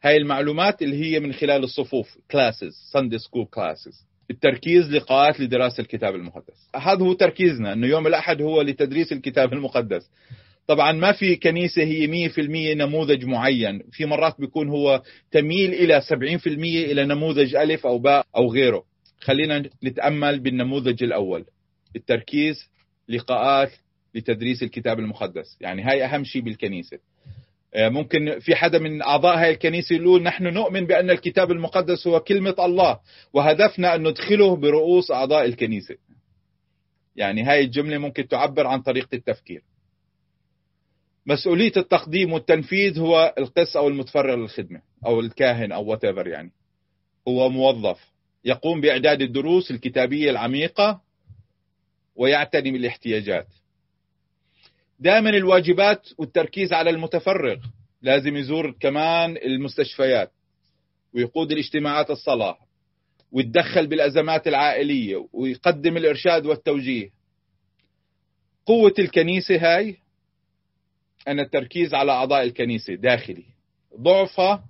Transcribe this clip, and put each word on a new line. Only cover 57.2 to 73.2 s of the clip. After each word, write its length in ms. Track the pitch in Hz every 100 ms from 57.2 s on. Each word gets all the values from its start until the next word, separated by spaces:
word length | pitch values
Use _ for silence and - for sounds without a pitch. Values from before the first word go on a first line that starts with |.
| 190 190 135 101 - - _ _
لازم 340 | 123 139 139 143
يزور 400 | 131 156 156 -
كمان 580 | 143 143 160 170 170 165
المستشفيات 960 | 127 131 139 - 139 - 131 120 92 _ _ _ _ _ _ _ _
ويقود 380 | 120 120 160 160
الاجتماعات 600 | 151 143 151 147 147 147
الصلاة 460 | 147 - 127 101 - _ _ _ _ _ _ _
ويتدخل 560 | 127 120 135 165 - 151
بالأزمات 600 | 160 147 143 156 160 160
العائلية 800 | 143 147 127 147 139 107 95 -
ويقدم 640 | - 131 123 175 156 160 170
الإرشاد 480 | 160 139 180 170 147
والتوجيه. 640 | 151 - 143 131 123 98 _ _ _ _ _ _ _ _ _ _ _ _ _ _ _ -
قوة 280 | 226 214 196
الكنيسة 560 | 180 175 165 185 - 175
هاي 420 | 165 170 214 185 _ _ _ _ _ _ _ _ _ _ _ _ -
أن 120 | 143
التركيز 540 | 135 151 123 175 170
على 180 | 139 139
أعضاء 320 | 127 131 139
الكنيسة 500 | 123 120 120 113 107 90
داخلي، 500 | 123 120